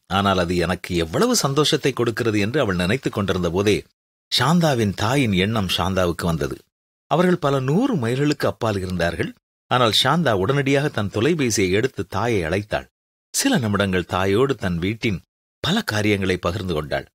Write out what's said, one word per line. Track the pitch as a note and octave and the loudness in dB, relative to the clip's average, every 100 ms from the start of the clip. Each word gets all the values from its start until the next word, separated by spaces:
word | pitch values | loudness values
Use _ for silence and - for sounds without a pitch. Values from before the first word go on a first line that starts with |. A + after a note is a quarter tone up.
| - | -4
ஆனால் | F#2+ G2 F#2 | 0 2 2
அது | F2 F2+ | 2 0
எனக்கு | E2 F2+ - F2 | 0 -2 -2 -2
எவ்வளவு | D#2+ A#2 A#3+ A#3+ | -2 0 2 2
சந்தோஷத்தை | C#3+ C#3 D3 D3+ D3 | 0 0 2 2 0
கொடுக்கிறது" | B2 A#2+ A2+ A2+ G#2 | 0 -2 0 0 0
என்று | G2+ D3+ | 0 0
அவள் | A2+ F2+ | 0 0
நினைத்துக் | F2 C3 - | 0 0 -2
கொண்டிருந்த | - G2 F2+ F2 | -2 -2 0 0
போதே | F2 G#2 E2+ - _ _ _ _ - | 2 2 0 -2 _ _ _ _ 0
சாந்தாவின் | B2+ F3 D#3+ B2 G#2 | 2 4 4 2 0
தாயின் | F2 G#2+ C#3+ A#2+ | 0 0 2 2
எண்ணம் | F2+ G2 A2+ F#2 - | 2 2 0 -2 -2
சாந்தாவுக்கு | F2+ F#2 F2+ E2 | 0 0 0 0
வந்தது. | F2 D#2+ C#2 - - _ _ _ _ | -2 -2 -4 -6 -14 _ _ _ _
அவர்கள் | D3 F3+ F3 | 0 2 2
பல | C#3+ C#3 | 0 0
நூறு | C3 E3 C#4 G3 | 0 0 0 0
மைல்களுக்கு | A2+ B2+ D3 D3 A#2 | -2 0 0 0 -2
அப்பால் | - A2+ G2+ | -2 -2 -2
இருந்தார்கள். | F#2 F2+ E2+ E2+ E3 - _ _ - | -4 -2 -2 -2 -6 -10 _ _ -2
ஆனால் | B2 A#2 - | 2 2 2
சாந்தா | C3 E3 C#3+ | 2 2 2
உடனடியாக | G2+ G2 C#3+ C3+ C#3 D3 | 2 2 0 2 2 0
தன் | - G2+ | -2 -4
தொலைபேசியை | A2 B2+ E3+ B2+ A2 F#2+ | 0 0 0 0 0 0
எடுத்து | G2 B2+ - F2+ | 0 0 -4 -8
தாயை | F#2+ A#2 G#2+ | -4 -2 -2
அழைத்தாள். | D#2 F#2+ G#2 C#2 B1+ _ _ _ _ | -2 -4 -4 -6 -8 _ _ _ _
சில | - C#4 A3 | -4 0 0
நிமிடங்கள் | A#2+ G3+ G3 F#3 E2+ | 0 0 2 0 -2
தாயோடு | F#2 G2 G2+ C3+ - | -2 2 2 2 -2
தன் | F#2+ E2+ | -4 -2
வீட்டின் | F#2 A#2 A#2+ E2+ - _ _ _ | -2 -2 -4 -4 -8 _ _ _
பல | C#3+ A3 | -4 -2
காரியங்களை | - G#2+ G#2+ G2 F#2 F2+ | -2 -2 0 0 0 -2
பகிர்ந்து | F2+ G2+ F#2 | -2 -4 -4
கொண்டாள். | D#2 D2 C2+ - | -4 -4 -6 -8